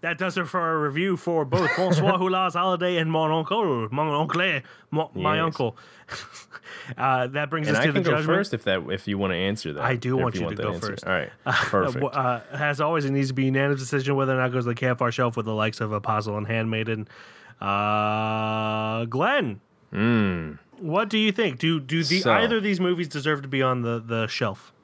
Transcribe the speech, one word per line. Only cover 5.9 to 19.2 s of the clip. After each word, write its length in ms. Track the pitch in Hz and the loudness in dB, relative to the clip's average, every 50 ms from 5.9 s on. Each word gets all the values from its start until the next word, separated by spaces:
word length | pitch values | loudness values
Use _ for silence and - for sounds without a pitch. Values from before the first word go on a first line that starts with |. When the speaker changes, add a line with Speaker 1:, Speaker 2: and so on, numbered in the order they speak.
| - - - - | -20 -20 -16 -14
Speaker 1:
<laughs> 80 | - - - - - - - _ - - _ - - - - - 123 - | -14 -14 -14 -14 -18 -20 -20 _ -20 -20 _ -16 -16 -16 -12 -12 -6 -2
Uh, 300 | 123 135 131 127 127 123 | 2 2 2 2 0 -2
that 200 | 135 147 147 143 | -2 -4 -4 -2
brings 200 | 143 160 151 147 | -2 -2 0 2
Speaker 2:
And 80 | - | 2
Speaker 1:
us 60 | 110 131 | 4 4
Speaker 2:
I 20 | |
Speaker 1:
to 60 | 160 143 | 4 4
Speaker 2:
can 100 | - 185 | 4 2
Speaker 1:
the 80 | - | 2
Speaker 2:
go 60 | 151 | 2
Speaker 1:
judgment. 100 | 151 156 156 156 185 | 2 2 2 2 2
Speaker 2:
first 160 | 202 - - | 2 0 -4
if 100 | 113 - | -4 0
that, 180 | - 95 95 85 - | 0 0 0 0 -2
if 160 | 92 95 - | -6 -4 -2
you 100 | - 101 | -4 -2
wanna 180 | 98 98 95 92 | 0 0 0 0
answer 360 | 85 92 98 101 107 - 82 73 | 0 0 -2 -2 -2 -4 -6 -6
that, 100 | 73 - | -4 -2
Speaker 1:
I 100 | 120 131 | -2 -2
do 220 | 120 113 123 127 131 | -2 0 0 0 0
Speaker 2:
if 40 | 127 | 0
Speaker 1:
want 120 | 123 110 | 0 0
Speaker 2:
you 60 | 92 | -2
Speaker 1:
you 60 | 85 | -4
Speaker 2:
want 100 | 82 104 | -4 -4
Speaker 1:
to 60 | 101 - | -4 -4
Speaker 2:
that 60 | 107 | -4
Speaker 1:
go 60 | 101 | -4
Speaker 2:
answer. 120 | 85 - - | -4 -6 -6
Speaker 1:
first. 180 | 101 - - | -8 -8 -4
Speaker 2:
All 60 | - 95 | -2 -2
right. 180 | 82 69 - - - | -2 -2 -4 -10 -8
Speaker 1:
<laughs> 80 | _ | _
Uh, 60 | 123 127 | -2 0
Speaker 2:
Perfect. 500 | - - - - 98 - 139 123 127 135 | 0 0 2 2 2 2 2 0 -2 -4
Speaker 1:
w-, 80 | 135 - | -2 -2
uh, 280 | 147 131 127 123 117 107 - | -2 0 0 -2 -2 -6 -10
as 300 | - 143 151 147 143 131 | -6 -4 -2 -2 0 0
always, 240 | 151 151 165 160 143 | 0 0 0 0 0
it 80 | 135 135 | 0 0
needs 160 | 139 139 131 | 0 0 0
to 60 | 131 | 0
be 80 | 127 135 | 0 0
a 40 | |
unanimous 320 | 131 131 135 139 143 143 135 | 2 4 2 2 2 2 0
decision 380 | 135 123 - 143 131 135 143 | -2 -2 -2 -2 0 2 2
whether 160 | 135 135 131 131 | 2 2 2 2
or 80 | 131 | 2
not 60 | 127 127 | 0 0
it 20 | 123 | 0
goes 120 | 127 120 | 0 0
to 60 | 120 | 0
the 40 | 120 | -2
K 140 | 113 - 127 | 0 0 0
F 120 | 123 120 | 0 2
R 120 | 127 120 113 | 0 -2 2
shelf 240 | - 131 120 113 | 2 0 0 0
with 100 | 123 107 | -2 -4
the 80 | 110 110 | -2 0
likes 260 | 107 107 110 107 - | 0 0 0 0 -2
of 120 | 120 107 107 | -4 -4 -4
Apostle 440 | 104 98 - 107 107 104 110 101 | -4 -2 0 -2 -2 -2 -2 -4
and 120 | 104 104 101 | -4 -4 -2
Handmaiden. 580 | 113 113 113 113 110 110 110 110 113 107 107 - - - - - - - - - - _ | -2 -2 -2 -2 -2 -2 -2 -2 -4 -6 -6 -10 -14 -20 -20 -20 -20 -20 -20 -20 -16 _
Uh, 1400 | - 98 98 101 104 104 107 107 107 107 107 110 110 110 110 110 110 110 110 110 110 110 107 110 107 110 110 113 117 | -4 -2 0 0 2 2 2 2 2 0 0 0 -2 -2 -2 -2 -2 -2 -2 -2 -2 -2 -2 -2 -2 -2 -2 -4 -4
Glenn, 560 | 117 113 127 | -4 -2 0